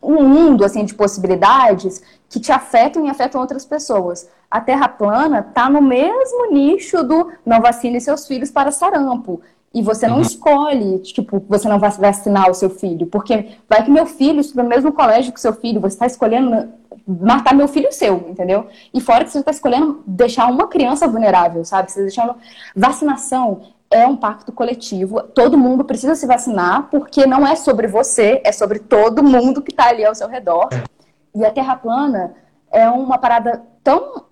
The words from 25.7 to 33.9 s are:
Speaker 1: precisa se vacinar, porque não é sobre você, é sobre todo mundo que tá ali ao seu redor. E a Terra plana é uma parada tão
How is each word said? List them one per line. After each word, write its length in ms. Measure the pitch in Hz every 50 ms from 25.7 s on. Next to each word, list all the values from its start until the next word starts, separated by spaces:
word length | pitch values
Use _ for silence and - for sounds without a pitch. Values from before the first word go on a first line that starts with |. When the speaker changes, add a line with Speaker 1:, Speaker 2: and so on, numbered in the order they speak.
| 254 254 285
Speaker 1:
precisa 300 | - 240 - - 262 330
se 120 | - -
vacinar, 640 | 247 247 240 247 262 226 190 175 175 185 247 285 -
porque 360 | - 294 285 - - 302 269
não 200 | 269 262 269 285
é 80 | 277 311
sobre 320 | 320 - - 254 208 233
você, 540 | 214 190 220 269 - - - 220 202 240 269 -
é 80 | - 208
sobre 260 | - 214 196 208 208
todo 440 | - - - 208 214 226 220 254 285
mundo 380 | 285 262 247 240 262 269 285
que 120 | 277 - -
tá 140 | - 254 240
ali 160 | 240 233 214
ao 100 | 214 220
seu 140 | 220 202 220
redor. 400 | 233 254 226 180 170 170 196 - - 123 120 - _ _ _ _ _ _ _ _ _
E 100 | 214 220
a 60 | 214
Terra 260 | 214 - 262 262 262
plana 580 | 254 - 226 233 254 285 285 254 196 180 170 - _ _ _ _ _ _ _
é 180 | - 214 226 226
uma 300 | 240 247 269 254 262 247
parada 440 | 254 240 233 233 214 240 233 233 - _ _ _ _
tão 400 | -